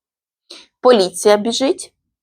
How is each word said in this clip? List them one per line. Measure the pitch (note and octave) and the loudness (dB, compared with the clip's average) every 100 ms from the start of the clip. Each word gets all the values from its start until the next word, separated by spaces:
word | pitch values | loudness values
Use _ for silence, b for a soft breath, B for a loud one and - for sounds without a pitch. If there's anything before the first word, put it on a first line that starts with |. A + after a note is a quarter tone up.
| _ _ _ _ - B B _ | _ _ _ _ -20 B B _
поліція | B3 A#3+ F3+ - G#3 G#3 | 2 2 0 -2 0 0
біжить. | A3 A#3 C4+ - - _ _ _ | 0 -4 -4 -4 -10 _ _ _